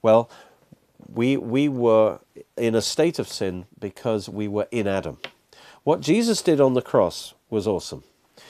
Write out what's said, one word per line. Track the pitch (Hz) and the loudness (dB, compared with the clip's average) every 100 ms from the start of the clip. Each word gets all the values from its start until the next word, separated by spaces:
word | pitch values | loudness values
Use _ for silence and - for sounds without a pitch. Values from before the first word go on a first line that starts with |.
Well, | 113 110 113 - - _ _ - _ _ - | 6 4 2 -12 -20 _ _ -20 _ _ -14
we, | - 123 135 | -2 0 0
we | 117 127 147 | -2 -2 0
were | 131 120 110 107 - _ - - - | 2 4 6 4 0 _ -20 -16 -4
in | 117 | 0
a | 113 | 0
state | - - 165 160 | -2 0 0 0
of | 107 | -8
sin | - 98 92 90 _ | -6 -6 -6 -12 _
because | 104 - 120 107 98 | -14 -8 -4 -4 -6
we | 98 104 | -8 -6
were | 104 101 | -4 -4
in | 120 98 | -4 -2
Adam. | 98 82 67 - _ _ - - - | -4 -6 -12 -18 _ _ -20 -20 -8
What | - 127 | -2 0
Jesus | 135 196 233 214 | 2 2 2 0
did | - 151 | 2 4
on | 135 127 | 4 2
the | |
cross | - 131 90 - - _ _ | 0 2 2 -2 -16 _ _
was | 110 98 | -4 -2
awesome. | 92 - 76 - _ _ _ - | -4 -6 -16 -18 _ _ _ -20